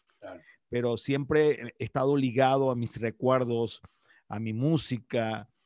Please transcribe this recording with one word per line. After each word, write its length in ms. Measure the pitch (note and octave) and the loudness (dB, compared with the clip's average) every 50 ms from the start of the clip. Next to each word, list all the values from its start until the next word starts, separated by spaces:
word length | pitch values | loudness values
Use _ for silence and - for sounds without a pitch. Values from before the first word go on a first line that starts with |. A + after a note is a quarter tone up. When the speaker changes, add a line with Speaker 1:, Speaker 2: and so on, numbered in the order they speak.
| _ _ _ _ | _ _ _ _
Speaker 1:
Claro. 220 | - F#2 F2+ - - - - _ _ _ | -18 -16 -16 -18 -20 -20 -20 _ _ _
Speaker 2:
pero 260 | A#2+ A#2+ A#2+ A#2+ A#2 | -4 -2 0 0 -2
siempre 760 | G#2+ - - C#3 C#3 C#3+ B2 D#3 D3+ D3+ D3+ C#3 - A#2+ A#2 - - | -2 -2 -2 -2 -2 -2 2 2 4 4 4 2 0 -2 -12 -10 -10
he 60 | A#2+ | -8
estado 320 | A2+ - C#3 C3 C3+ C#3+ | -6 -2 0 0 2 2
ligado 540 | C#3+ C3+ B2+ A2 B2+ C3+ C3 C3+ C#3 C3+ C3 | 2 0 0 2 4 4 4 4 4 2 2
a 60 | B2+ | 0
mis 220 | A#2+ A#2 A2 - G#2 | 0 -2 -6 -6 -6
recuerdos, 840 | A2 A2+ A2 - B2 B2+ C3 C3 B2+ A#2+ A#2 A#2 A#2 G#2+ - - - - _ _ _ _ _ _ _ - | -6 -6 -4 -2 2 2 4 4 2 0 0 -2 -2 -2 -6 -8 -16 -20 _ _ _ _ _ _ _ -12
a 120 | G#2+ G#2+ | -10 -8
mi 140 | A2 A2 G#2+ | -6 -6 -4
música. 960 | A2+ B2+ D3+ E3 D3+ - - B2+ A2+ A2 - - A#2+ A2+ A2 A2 A2 A2 - _ _ _ | -2 0 2 2 0 0 -2 -6 -6 -6 -4 -2 -2 -2 -2 -4 -6 -10 -14 _ _ _